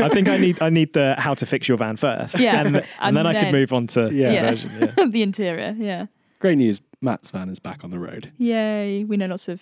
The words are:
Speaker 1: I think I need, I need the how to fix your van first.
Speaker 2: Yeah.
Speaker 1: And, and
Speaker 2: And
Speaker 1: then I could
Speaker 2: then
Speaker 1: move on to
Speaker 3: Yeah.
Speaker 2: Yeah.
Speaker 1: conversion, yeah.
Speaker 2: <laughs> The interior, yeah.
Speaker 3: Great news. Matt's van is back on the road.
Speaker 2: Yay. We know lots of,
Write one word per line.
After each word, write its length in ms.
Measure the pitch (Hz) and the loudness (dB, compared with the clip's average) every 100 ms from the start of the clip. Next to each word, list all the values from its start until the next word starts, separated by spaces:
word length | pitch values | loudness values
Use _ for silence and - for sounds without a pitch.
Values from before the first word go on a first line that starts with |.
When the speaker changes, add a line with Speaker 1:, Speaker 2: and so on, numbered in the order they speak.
Speaker 1:
I 80 | 220 | 4
think 200 | 202 190 | 4 2
I 100 | 190 | 4
need, 240 | 185 175 | 2 2
I 80 | 160 | 2
need 240 | 165 156 | 4 2
the 220 | 156 139 135 | 2 2 2
how 160 | 151 | -2
to 100 | 135 | -2
fix 240 | 120 127 - | -2 -2 0
your 80 | 113 | 0
van 200 | 110 110 | 0 0
first. 420 | 143 113 117 185 | -2 -2 -4 0
Speaker 2:
Yeah. 200 | 233 151 | 2 2
Speaker 1:
And, 120 | 147 147 | 2 0
and 80 | - - | -2 -4
Speaker 2:
And 180 | - 147 | 0 2
Speaker 1:
then 100 | 165 | 2
I 80 | |
could 100 | 214 | 2
Speaker 2:
then 80 | 190 | 2
Speaker 1:
move 220 | 143 131 | 2 2
on 120 | 127 117 | 0 0
to 220 | 123 113 | 0 0
Speaker 3:
Yeah. 180 | 139 127 | 2 2
Speaker 2:
Yeah. 220 | 107 113 | 2 0
Speaker 1:
conversion, 400 | 113 - 220 - - | -2 -6 -2 0 2
yeah. 80 | |
Speaker 2:
<laughs> 60 | 302 | 2
The 120 | 226 | 2
interior, 540 | 202 196 185 165 - 220 | -2 -2 -4 -4 -6 -6
yeah. 280 | 208 175 208 _ _ - | -6 -6 -10 _ _ -2
Speaker 3:
Great 180 | 190 147 | 2 4
news. 240 | 117 101 _ - | 4 0 _ -6
Matt's 280 | 131 101 - | -4 -4 -6
van 200 | 92 92 | -10 -10
is 80 | 90 | -10
back 260 | 90 92 | -12 -14
on 60 | 87 | -12
the 80 | 87 | -10
road. 340 | 85 - - - | -10 -12 -16 -4
Speaker 2:
Yay. 640 | 240 226 214 208 202 202 | -2 0 -2 -2 -4 -4
We 140 | 214 208 | -2 -2
know 80 | 185 | -2
lots 220 | 185 - | -6 -8
of, 100 | 175 | -10